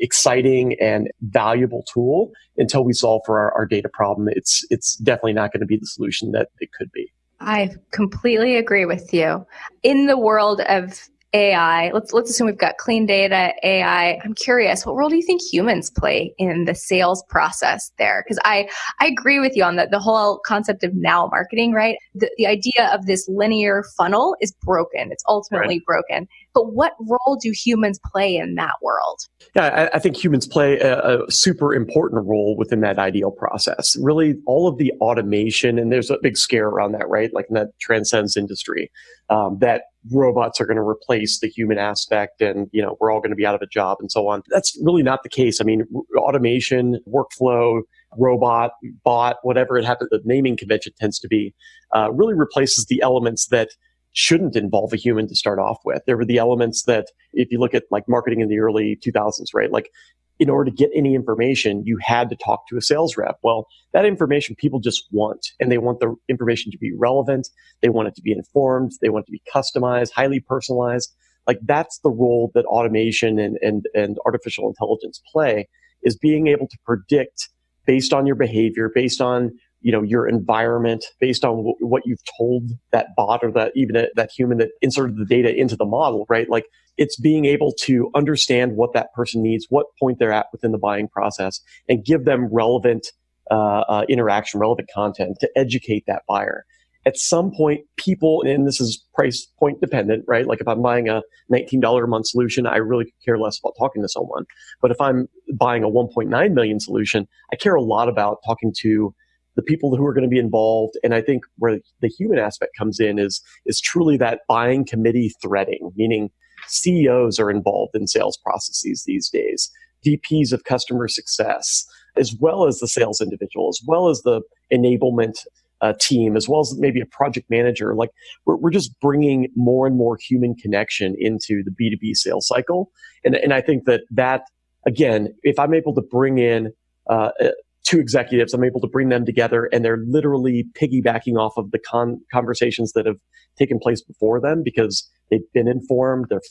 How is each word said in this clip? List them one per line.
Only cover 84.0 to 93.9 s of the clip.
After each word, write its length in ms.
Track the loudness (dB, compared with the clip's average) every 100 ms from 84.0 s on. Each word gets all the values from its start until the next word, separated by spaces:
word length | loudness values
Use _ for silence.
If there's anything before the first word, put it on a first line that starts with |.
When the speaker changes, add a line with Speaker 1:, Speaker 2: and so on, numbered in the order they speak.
| 0
Speaker 1:
that 160 | -2 -4
human 280 | -2 0 0
that 100 | -2 -2
inserted 340 | -2 0 -2 -4
the 80 |
data 300 | 2 2 4
into 200 | 2 0
the 120 | 0 -2
model, 400 | 0 0 -2 0
right? 220 | 0 0
Like, 160 | -2 -4 _ _ -2
it's 200 | -2 0
being 280 | 2 4 2
able 260 | 2 0 -2
to 300 | 0 2 2
understand 640 | 0 2 2 2 2 2 2
what 160 | 0
that 180 | 0 -4
person 280 | -4 -4 -2
needs, 240 | 0 -2 0
what 160 | 0 0 _
point 200 | -2 2
they're 160 | 0
at 140 | 0 -2
within 180 | -4 -4
the 80 | -2
buying 300 | -2 -2 -4
process, 540 | -4 -4 -2 -6 -8 -14 -10 -2
and 160 | 0
give 220 | 2 0 2
them 200 | 0 0
relevant, 540 | 2 2 2 2 0 -4 -18 _ _ -2
uh, 40 | 0 2 0
uh, 160 | 0